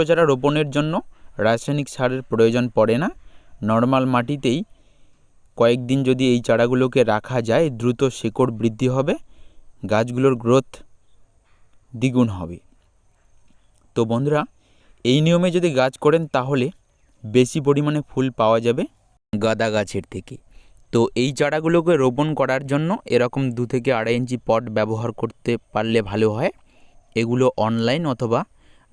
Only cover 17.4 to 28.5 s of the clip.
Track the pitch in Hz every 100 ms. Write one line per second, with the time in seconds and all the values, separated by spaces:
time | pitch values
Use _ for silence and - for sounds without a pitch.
17.4 | 127 160 139 143 147 151 - 131 131 -
18.4 | 110 113 117 127 269 _ _ _ _ 104
19.4 | 110 110 113 107 101 98 - 95 - 127
20.4 | - - - - - 117 113 117 131 131
21.4 | 147 156 160 170 165 151 131 123 151 147
22.4 | 131 131 139 143 165 - - 120 123 135
23.4 | 131 117 120 127 127 117 113 120 123 123
24.4 | - 113 117 107 107 110 117 - 117 -
25.4 | - 117 _ 110 113 113 101 107 110 110
26.4 | 175 - _ _ - _ _ 113 117 123
27.4 | 127 - 110 113 113 151 156 123 117 120
28.4 | -